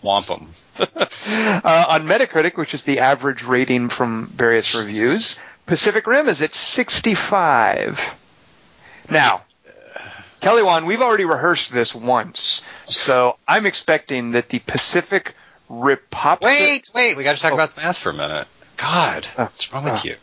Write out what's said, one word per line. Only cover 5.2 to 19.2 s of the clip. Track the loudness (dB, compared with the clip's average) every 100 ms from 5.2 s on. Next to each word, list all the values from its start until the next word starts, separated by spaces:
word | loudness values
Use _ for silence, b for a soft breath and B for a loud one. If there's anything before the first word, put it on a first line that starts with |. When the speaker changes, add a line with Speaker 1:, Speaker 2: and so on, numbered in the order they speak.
| 0 -2 B B
Speaker 2:
Pacific | -4 0 2 0 2
Rim | 2 2
is | 0
at | -2
sixty-five. | -2 -2 -2 0 -2 0 -2 0 0 4 4 4 0 -4 -6 -10 -12 _ _ _ _ _ B B B -2
Now, | 2 2 2 -6 _ _ -20 -20 B B B B B
Kelly | 2 4
Wand, | 4 2 0
we've | 0
already | 2 2
rehearsed | 2 2 2 0 -2
this | -2 -2
once, | -2 -2 0 -2 -2 -2 -2 B B B
so | -2 2 4 4 0 0
I'm | 0
expecting | 0 -4 0 0 0 -6 0
that | -2 0
the | -6
Pacific | -4 -6 -2 -2 0 -4 -4 -18 b b _
Repopsis- | -2 0 0 _ -4 0 2
Speaker 1:
Wait, | 2 4 4 2 -4
wait, | 0 0 2
we |
gotta | -2 0
talk | 0
Speaker 2:
Oh. |
Speaker 1:
about | 0 -2
the | -2
math | -4 -4
for | -4
a |
minute. | -6 -6 -6 -8 _ -20 -10
God, | -2 0 0 -2